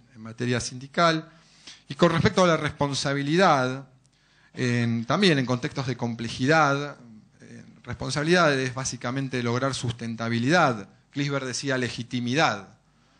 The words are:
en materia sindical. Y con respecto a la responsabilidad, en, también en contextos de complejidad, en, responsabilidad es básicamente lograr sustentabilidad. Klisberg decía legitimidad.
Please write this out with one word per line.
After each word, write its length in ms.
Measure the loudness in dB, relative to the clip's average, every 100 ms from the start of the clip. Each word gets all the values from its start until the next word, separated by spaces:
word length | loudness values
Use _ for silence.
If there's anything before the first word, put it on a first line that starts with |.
| _ -18
en 40 |
materia 400 | -14 -6 -2 -2
sindical. 720 | -2 -12 -8 2 2 2 -4 -20 _ _ -20 -20 -10
Y 60 |
con 180 | 2 2
respecto 320 | 4 2 4
a 40 | 4
la 100 | 4
responsabilidad, 1300 | 0 -2 -2 -2 -2 -2 0 4 6 4 2 -4 -12 _ _ _ _ _ _ -4
en, 500 | -2 0 0 -2 0
también 320 | 2 4 2
en 80 | 0
contextos 400 | -2 -4 -6 -6
de 100 | -4
complejidad, 1000 | -4 -6 -8 -2 2 4 4 0 -6 -14 -20 -20 _ _
en, 440 | -20 -20 -20 -20
responsabilidad 680 | -14 -10 -6 -2 2 4 4 2
es 140 | -2
básicamente 680 | -6 -8 -6 -6 -4 -4 -4
lograr 320 | -2 0 -2 -2
sustentabilidad. 1120 | -6 -6 -8 -6 -4 0 2 4 2 0 -8 _ _
Klisberg 340 | -6 -4 -4 -6
decía 320 | -6 -4 -2
legitimidad. 1000 | -2 -6 -6 -6 -2 2 2 0 -8 -20 _ _ _